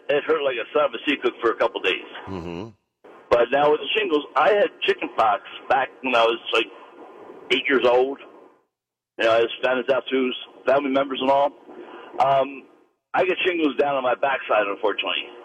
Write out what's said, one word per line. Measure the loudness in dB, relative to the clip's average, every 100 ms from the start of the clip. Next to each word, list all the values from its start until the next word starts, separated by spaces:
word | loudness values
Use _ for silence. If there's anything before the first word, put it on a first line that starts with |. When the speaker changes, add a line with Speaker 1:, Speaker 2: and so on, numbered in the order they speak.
| 0
Speaker 1:
it | -2
hurt | 0 0
like | 0 -4
a | -2
son | 0 0
of |
a | -2 -4
sea | -2
cook | -2 0
for | -2
a | 0
couple | -2 0
days. | -2 -2 -6 -16 -12
Speaker 2:
Mm-hmm. | -10 -8 -10 -10 -16 _ _ -20 -20 0
Speaker 1:
But | 2 2
now | 2 2
with | 2
the | 0 -4
shingles, | 0 -2 -2
I | 0 2
had | 4 0 0
chicken | -2 -2 -4 0
pox | 0 0 -6 -14 -2
back | -2 -2 -6
when | 0 2
I |
was, | 2 0 -2
like, | -2 -2 -8 -20 -20 -20 -20 -20 -18 -4
eight | -2 2
years | 2 4
old. | 4 2 -2 -14 -20 -20 _ _ _ _ _ _ -2
You | 2
know, |
I | 4
was | 2 0
down | -2 0
in | 0
South | 0 0
Sioux, | 0 0 -4 -12 -6 0
family | 2 2
members | 0 -2 -2
and | 2
all. | 2 2 -2 -16 -20 -18 -18 -10 0
Um, | 2 2 0 -6 -18 _ _ _ _
I | -2
get | 0 0 -2
shingles | 0 0 0
down | 0
on | 0
my | 0
backside, | 0 0 -2 0 0 0
unfortunately. | -2 -2 -2 -4 -6 -8 -16